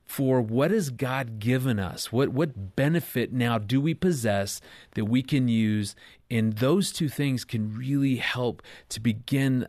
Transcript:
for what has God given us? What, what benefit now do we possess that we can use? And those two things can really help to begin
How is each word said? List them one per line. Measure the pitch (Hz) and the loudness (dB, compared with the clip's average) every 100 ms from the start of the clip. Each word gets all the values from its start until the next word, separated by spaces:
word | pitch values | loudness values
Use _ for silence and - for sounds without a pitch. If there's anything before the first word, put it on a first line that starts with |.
for | - - 135 127 | -10 -2 2 2
what | 110 117 147 | 2 2 2
has | 220 151 | 2 0
God | 117 127 131 123 110 | -4 -4 -4 -6 -4
given | 110 127 131 107 | 0 2 2 0
us? | 92 - - | -2 -4 -4
What, | 117 139 | 0 0
what | 120 160 113 98 - | 0 -2 -4 -8 -2
benefit | 139 170 - 127 113 | 0 0 -2 -2 -2
now | 127 120 117 | 0 0 0
do | 104 131 | 0 0
we | 151 160 | 0 0
possess | 185 151 113 101 101 - - - - | 0 0 2 0 0 -6 -14 -20 -12
that | - 107 | -6 0
we | 123 | 0
can | 131 147 127 | 2 2 2
use? | 113 110 107 104 - - - - | 4 2 2 -2 -8 -20 -20 -4
And | 117 110 | 0 0
those | 107 131 180 190 | 2 2 2 2
two | - 151 | -2 -4
things | - 143 127 | 0 0 -2
can | - 113 107 107 | -4 -4 -4 -4
really | 127 143 139 123 | -2 0 2 0
help | - 120 123 - - - - | -2 -2 -4 -4 -12 -20 -14
to | - | -4
begin | 117 110 - 139 135 127 | -2 -2 0 0 2 2